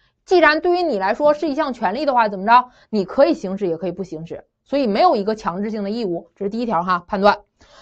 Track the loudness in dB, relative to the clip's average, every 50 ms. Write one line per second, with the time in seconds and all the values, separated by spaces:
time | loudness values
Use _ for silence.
0 | _ _ _ _ _ 2 4 6 6 6 4 2 0 0 0 0 0 -2 -2 -2
1 | -2 -2 0 2 2 2 2 2 -2 -4 -2 -2 -4 -4 -4 -4 -4 -4 -2 -2
2 | -2 0 2 2 2 0 -2 -2 2 4 4 4 4 2 _ _ _ -6 -4 -4
3 | -4 0 2 2 4 4 2 0 -4 -8 -6 -4 -4 -4 -4 -4 -4 -6 -6 -6
4 | -10 -10 -10 -12 -12 -12 -14 -14 -16 _ _ _ _ -4 -2 0 0 2 2 4
5 | 4 4 4 2 0 -2 -4 -4 -4 -6 -6 -4 -6 -6 -6 -6 -6 -6 -4 -4
6 | -4 -4 -4 -6 -8 _ _ -8 -8 -6 -4 -4 -4 -2 -2 -2 0 -2 -2 -4
7 | -4 -6 -2 2 4 4 2 2 _ _ _ _ _ _ _ -20